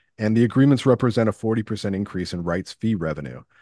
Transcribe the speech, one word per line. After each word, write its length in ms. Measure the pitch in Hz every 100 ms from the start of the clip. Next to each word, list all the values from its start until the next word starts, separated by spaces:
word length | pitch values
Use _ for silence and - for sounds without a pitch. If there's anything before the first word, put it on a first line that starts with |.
| _ -
And 180 | 110 113
the 80 |
agreements 400 | 120 131 139 131
represent 460 | 135 117 123 117 110
a 20 |
forty 300 | - 113 113
percent 340 | 110 107 101 95
increase 380 | 101 92 85
in 80 | 87
rights 320 | 85 87 -
fee 200 | - 113
revenue, 480 | 104 80 76 69 62 - _